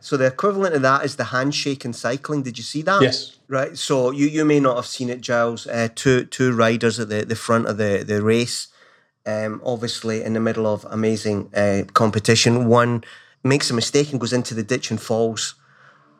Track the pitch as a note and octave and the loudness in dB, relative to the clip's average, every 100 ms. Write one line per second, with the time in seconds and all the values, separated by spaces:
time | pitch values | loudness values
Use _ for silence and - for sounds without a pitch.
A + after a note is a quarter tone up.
0 | - C#3 C3 B2+ G3+ G3 F#3+ D3+ C3 C#3 | -6 0 0 2 0 0 0 2 2 2
1 | C#3+ - A2+ B2+ C#3 C#3+ D3 C3+ A#2+ A2+ | 0 -6 -4 -2 -2 -2 -4 -6 -8 -6
2 | A#2+ C#3 - D3+ B2 A#2 A#2 D3 D#3+ G3 | -4 -4 -4 -4 -4 -8 -8 -6 0 4
3 | B2+ - - - _ C3+ C#3 - - C#3 | 4 2 -8 -16 _ -4 -4 -6 0 2
4 | B2 C#3+ D3 D#3 D3+ D3 C3+ B2 A#2+ - | 2 2 0 2 4 4 4 0 -4 -6
5 | B2 B2 B2+ A#2+ A#2 A2+ - A#2 A2+ - | -6 -6 -2 0 0 -2 -6 -4 -2 0
6 | C3+ B2+ - - B2+ A#2 A2+ A#2 A#2 A2 | 2 2 2 0 0 4 2 4 0 0
7 | G#2+ G#2+ A2 A2 - A2+ A2 G#2+ G#2 G2 | -4 -4 -4 -6 0 0 2 -2 0 0
8 | G2+ G#2 G#2+ A2+ B2 - - _ _ _ | 0 0 2 2 2 -4 -10 _ _ _
9 | _ _ A2 G#2+ G#2+ G#2+ - A#2+ A#2 - | _ _ -6 -4 -4 -6 -6 -4 -4 -6
10 | A2+ A2 A2 A2 A2+ A2 A2 G#2 - G#2+ | -4 -4 -2 0 0 0 0 -2 -4 -2
11 | A2 A2 G#2+ G2+ G2+ G#2 G#2 G2 G2 - | 0 0 -2 -2 -2 0 2 2 0 2
12 | A2 G#2+ - A2+ A#2+ A#2+ A#2+ A#2+ A#2+ A#2+ | 2 2 2 4 4 4 6 4 4 0
13 | - - - _ B2+ C#3+ - A#2+ - C#3+ | -6 -18 -20 _ 0 0 2 -2 0 0
14 | D3 C#3 A#2 B2 A#2 A2+ G#2 B2 - A2+ | 0 -2 -2 -2 -2 -6 -4 -4 -4 -6
15 | - A2+ A2+ A2 - - _ _ - _ | -2 0 0 -2 -8 -10 _ _ -20 _
16 | _ _ | _ _